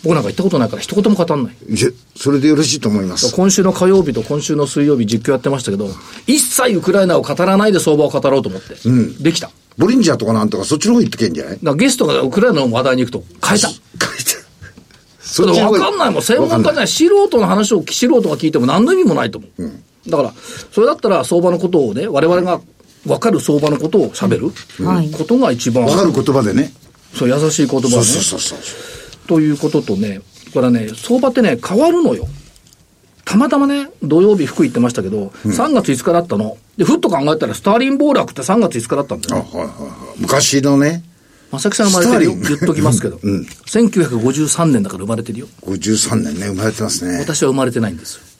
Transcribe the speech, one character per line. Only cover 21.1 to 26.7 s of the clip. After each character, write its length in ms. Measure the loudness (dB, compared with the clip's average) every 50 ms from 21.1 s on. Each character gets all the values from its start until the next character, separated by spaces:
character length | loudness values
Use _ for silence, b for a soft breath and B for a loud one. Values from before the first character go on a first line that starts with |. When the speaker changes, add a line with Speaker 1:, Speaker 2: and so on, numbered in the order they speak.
| 0 0 0
Speaker 1:
相 180 | 0 0 2
場 80 | 2 2
の 80 | 2 0
こ 100 | 0 2
と 160 | 2 2 2 2
を 60 | -2
ね、 120 | -4 -6
我 200 | -2 0 2 2
々 160 | 4 2 2
が 180 | 2 0 -2 -4 -6 _ _ _ _ _ _ _ _
わ 120 | -4 -4 0
か 140 | 2 0
る 80 | 0 2
相 180 | 0 0 0 2
場 120 | 2 0
の 60 | 0
こ 120 | -2 -2 0
と 100 | 2 2
を 120 | 2 0
喋 260 | -2 -2 0 0 0 0
る 140 | -2 -6 -6 -8 -20 -18 -10 -6
Speaker 3:
う 40 | -2
ん。 20 |
は 160 | 0 0 0
い。 80 | 0 -2
Speaker 1:
こ 140 | -4 -6 -2
と 120 | 0 2
が 140 | 2 2 2
一 220 | 0 -2 -2 0
番。 120 | 0 2 2
Speaker 2:
わ 120 | 2 2
か 80 | 2 2
る 80 | 2
言 100 | 2 0
葉 200 | 0 2 2 2
で 120 | 2 2 0
ね。 180 | 0 0 -2